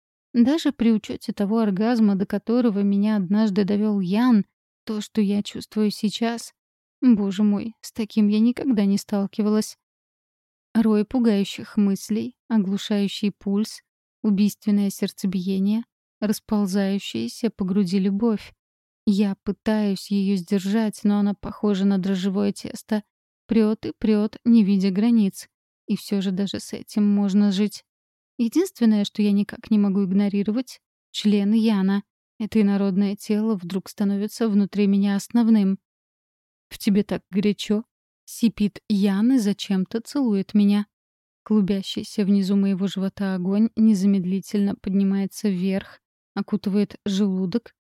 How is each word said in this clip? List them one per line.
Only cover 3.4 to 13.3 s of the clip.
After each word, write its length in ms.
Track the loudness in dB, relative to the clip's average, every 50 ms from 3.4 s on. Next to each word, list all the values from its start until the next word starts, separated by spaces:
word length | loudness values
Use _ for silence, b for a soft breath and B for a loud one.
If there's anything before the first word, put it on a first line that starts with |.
| 2 2 2 0 0
довёл 360 | 0 0 0 0 0 0 0
Ян, 440 | -2 0 0 2 4 4 4 4 2 _ _ _ _ _ _ _ -12
то, 160 | -8 -8 -8
что 220 | -8 -6 -2 -2 0
я 200 | 0 0 -2 -4
чувствую 480 | -6 -8 -14 -14 -8 -4 -2 -2 -2
сейчас, 600 | -2 -2 -4 -4 -2 -2 -4 -4 -4 -6 -10 -14 -20 _ _ _ _ _ _ _ _ 0
боже 420 | 4 4 4 4 2 -2 -2 0 0
мой, 320 | 0 0 0 -4 -8 -12 _
с 120 | -20 -14 -10
таким 360 | -8 -8 -4 0 2 2 2
я 120 | 4 4
никогда 440 | 2 2 2 0 -2 -2 0 2 2
не 140 | 2 2 0
сталкивалась. 800 | -2 -2 -4 -2 -2 -2 -2 -2 0 0 0 0 -2 -4 -8 _ _ _ _ _ _ _ _ _ _ _ _ _ _ _ _ _ _ _ 0
Рой 300 | 0 2 2 2 2 0
пугающих 720 | 0 -2 0 2 2 2 2 0 -2 -6 -12 -14 -8 -2
мыслей, 600 | 0 0 0 0 -2 -4 -6 -6 -4 -6 -8 -10 _ _ -2
оглушающий 840 | 0 0 0 0 -2 -4 -4 -2 -2 -2 -2 -2 -4 -4 -4 -4